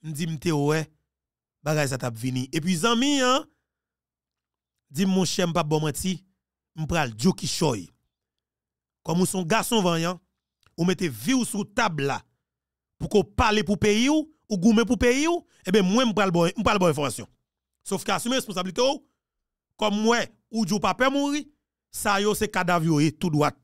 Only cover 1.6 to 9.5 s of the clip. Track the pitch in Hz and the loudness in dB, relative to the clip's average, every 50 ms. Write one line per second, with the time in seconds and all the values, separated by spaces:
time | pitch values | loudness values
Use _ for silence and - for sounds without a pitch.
1.6 | _ 143 156 151 147 135 135 123 127 123 113 107 120 131 123 127 127 131 - 165 | _ -2 0 0 0 -2 -2 -4 -6 -6 -8 -6 -6 -4 -4 -4 -6 -4 -4 -4
2.6 | 147 180 185 160 160 226 233 226 254 285 294 277 254 247 254 285 302 _ _ _ | -2 -2 -2 0 2 2 2 2 2 2 2 2 2 2 2 0 -2 _ _ _
3.6 | _ _ _ _ _ _ _ _ _ _ _ _ _ _ _ _ _ _ _ _ | _ _ _ _ _ _ _ _ _ _ _ _ _ _ _ _ _ _ _ _
4.6 | _ _ _ _ _ _ 143 135 202 196 185 185 185 - - - 185 170 160 175 | _ _ _ _ _ _ -4 -2 0 0 2 0 0 0 -2 -2 -2 -2 0 -2
5.6 | 160 151 156 151 156 156 143 - - 185 185 156 _ _ _ _ _ _ _ _ | -2 0 0 0 0 -2 -4 -4 -6 -6 -6 -6 _ _ _ _ _ _ _ _
6.6 | _ _ _ 160 156 139 170 165 147 123 110 104 123 190 - - - 147 - - | _ _ _ -10 -6 -2 -2 -2 -2 -2 -4 0 0 0 0 0 -6 -8 -4 -2
7.6 | 170 151 123 104 85 - _ _ _ _ _ _ _ _ _ _ _ _ _ _ | -2 -2 -2 -4 -8 -14 _ _ _ _ _ _ _ _ _ _ _ _ _ _
8.6 | _ _ _ _ _ _ _ _ _ - 165 175 185 - - 190 185 156 | _ _ _ _ _ _ _ _ _ -2 0 0 0 0 0 -4 -2 0